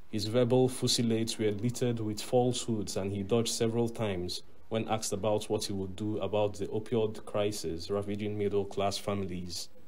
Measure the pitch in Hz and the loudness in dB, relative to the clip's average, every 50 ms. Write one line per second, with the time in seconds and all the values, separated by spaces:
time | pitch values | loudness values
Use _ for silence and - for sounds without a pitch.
0 | - - - 107 101 110 110 123 123 117 127 127 127 123 127 - - 117 - - | -10 -4 -4 -2 -2 2 4 4 4 6 6 6 6 4 2 2 0 2 2 2
1 | 117 113 113 110 113 113 - - 110 107 104 101 107 123 120 - 127 123 120 113 | 2 2 2 2 0 0 0 2 2 2 2 2 0 -2 0 0 0 0 0 0
2 | 110 107 104 101 - - - 123 123 127 123 - - - 113 107 98 - - 104 | -2 -2 -4 -4 -2 2 4 4 4 4 2 0 -2 -2 0 -2 -2 -2 -2 -2
3 | 95 98 98 101 98 98 120 117 113 - - - 117 113 113 120 117 113 113 - | -2 -2 -2 -2 0 2 2 2 2 2 0 0 0 2 2 2 0 0 0 -2
4 | 113 104 95 87 90 87 - - - - - - - - 110 110 110 110 110 110 | -2 -2 0 -2 -2 -4 -6 -8 -8 -10 -12 -10 -8 -2 -2 -2 0 0 0 -2
5 | - - 104 95 95 107 107 - - - 107 101 - - 101 95 95 90 92 - | 0 -2 -2 0 2 2 2 2 2 0 0 0 0 -2 -2 -2 -2 -4 -4 -4
6 | 107 104 107 98 92 95 101 104 107 104 101 - 98 - - 107 104 - 123 113 | -2 -2 0 0 0 0 2 2 2 2 0 -2 -4 -2 -2 -4 -2 0 2 2
7 | 110 107 - - - - - 107 104 104 107 - - 82 82 82 82 - 101 101 | 2 2 0 -4 -8 -4 -2 0 0 0 0 -2 -4 -4 -4 -4 -4 -2 -2 -2
8 | 101 101 104 101 107 104 104 104 101 101 101 101 98 98 - 101 98 101 98 - | 0 -2 -2 -2 -2 -2 -2 0 0 2 2 2 0 0 0 0 0 0 0 -2
9 | - - 101 101 98 90 90 90 90 87 85 - - - - - - | -2 -2 -2 -2 -2 -4 -4 -6 -6 -6 -6 -8 -8 -8 -10 -12 -12